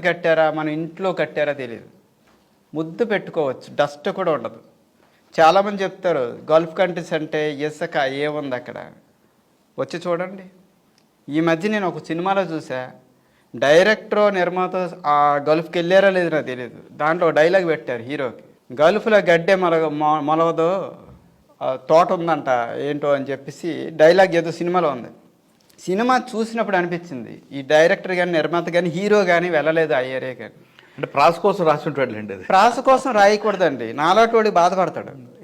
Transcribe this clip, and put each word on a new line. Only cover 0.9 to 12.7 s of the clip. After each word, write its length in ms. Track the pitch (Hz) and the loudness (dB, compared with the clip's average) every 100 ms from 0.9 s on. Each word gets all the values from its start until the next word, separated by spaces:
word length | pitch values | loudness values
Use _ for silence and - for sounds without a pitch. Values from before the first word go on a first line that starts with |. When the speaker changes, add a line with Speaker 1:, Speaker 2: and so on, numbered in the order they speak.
| 165 190 | -4 -4
Speaker 1:
కట్టారా 400 | 160 151 156 147 | -2 -4 -2 -4
తెలియదు. 320 | 135 123 107 - _ _ _ _ _ _ _ _ 151 | -4 -8 -12 -18 _ _ _ _ _ _ _ _ -8
ముద్దు 300 | 160 190 220 | -8 -4 -2
పెట్టుకోవచ్చు, 680 | 196 143 170 139 123 - - | -2 -4 -4 -4 -4 -8 -4
డస్ట్ 340 | 147 - 202 | -4 -4 -8
కూడా 220 | 180 175 | -4 -2
ఉండదు. 280 | 143 110 - _ _ _ _ _ _ _ - | -2 -4 -14 _ _ _ _ _ _ _ 4
చాలామంది 440 | 160 190 202 202 | 6 6 2 -2
చెప్తారు, 560 | 185 190 180 151 120 117 - | -6 -4 -2 -2 -2 -6 2
గల్ఫ్ 240 | 160 165 196 | 2 2 -2
కంట్రీస్ 360 | 180 170 160 | -2 -2 -6
అంటే 400 | 160 156 156 151 | -6 -4 -4 -4
ఇసుక 440 | 139 151 151 165 156 | -4 -6 -6 -6 -2
ఏముంది 580 | 135 135 151 151 139 123 | -2 -2 -4 -4 -6 -8
అక్కడ, 360 | - 101 82 - _ _ _ _ _ _ _ - | -10 -14 -16 -20 _ _ _ _ _ _ _ -10
వచ్చి 220 | 135 170 175 | -8 -8 -6
చూడండి. 360 | 170 185 190 185 _ _ _ _ _ _ _ - | -6 -6 -12 -20 _ _ _ _ _ _ _ -6
ఈ 100 | 151 | -2
మధ్య 300 | 165 165 208 | 0 0 -2
నేను 180 | 214 180 | -2 -4
ఒక 160 | 156 | -6
సినిమాలో 380 | - 165 185 196 | -8 -6 -2 -2
చూసా, 500 | 170 156 - | -2 -6 -8